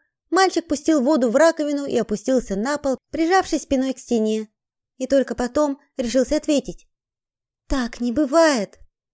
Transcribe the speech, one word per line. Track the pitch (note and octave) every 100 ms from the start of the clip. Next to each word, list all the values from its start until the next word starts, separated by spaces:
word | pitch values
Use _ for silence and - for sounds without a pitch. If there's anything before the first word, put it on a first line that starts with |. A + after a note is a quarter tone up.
| _ _ _
мальчик | E4+ F#4+ F4 E4
пустил | C#4+ - D#4
воду | B3 D#4 A#3+
в | A#3
раковину | E4 D#4+ D4 C#4+ C#4
и | A#3+
опустился | G#3+ G#3+ - C4 - G3
на | A#3 D4
пол, | C#4+ B3+ _
прижавшись | C#4 D#4+ F#4 E4+ D#4+
спиной | - C4+ C4
к | B3+
стене. | - A#3+ G#3+ A3 A3 _ _ _ _ _
И | B3+
только | C#4 B3+ A#3
потом | B3 B3 D4+ C#4 _ -
решился | A#3+ C4 A#3+ D4+
ответить. | D4+ C#4+ - - _ _ _ _ _ _ _ _ _
"Так | C#4 A#3 -
не | A#3+
бывает!" | A#3 D4 D#4 D#4+ C4+ F#3+ - - _ _